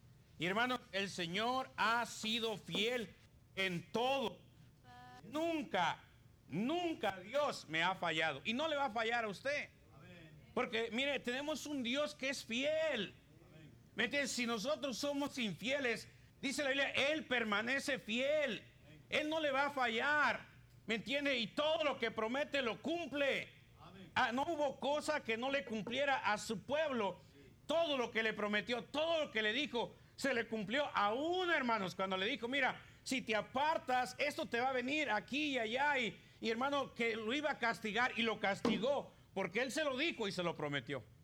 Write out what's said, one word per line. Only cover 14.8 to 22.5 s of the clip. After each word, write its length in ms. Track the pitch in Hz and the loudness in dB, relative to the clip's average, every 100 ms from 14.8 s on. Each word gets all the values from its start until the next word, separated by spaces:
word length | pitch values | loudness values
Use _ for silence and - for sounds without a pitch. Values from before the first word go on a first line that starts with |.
| 269 226 | -2 -2
somos 400 | 285 285 285 269 | -2 0 -2 -2
infieles, 720 | 220 170 208 277 254 220 - - - - | -4 -2 -2 0 0 -2 -8 -20 -20 -8
dice 240 | 269 269 | -4 0
la 60 | 285 | 2
Biblia, 200 | 277 269 | 2 2
Él 340 | 214 269 311 | 2 2 2
permanece 760 | 208 247 220 202 233 269 - 262 | 2 0 2 2 2 0 0 -2
fiel. 640 | - 233 269 302 277 190 - - - - - | -2 0 2 2 0 -2 -8 -20 -20 -20 -4
Él 200 | 240 302 | -2 0
no 100 | 320 | 0
le 140 | 302 | 2
va 140 | 262 285 | 2 2
a 40 | |
fallar. 760 | 277 240 226 269 302 262 196 - - - - - | 2 0 2 2 4 4 0 -6 -20 -20 -12 -4
¿Me 100 | 226 | -4
entiende? 420 | 208 285 285 254 | -2 0 2 0
Y 100 | 226 | -2
todo 360 | - 302 330 | 0 2 2
lo 140 | 302 247 | 2 0
que 120 | 226 | -2
promete 520 | 220 220 262 294 | 0 0 0 0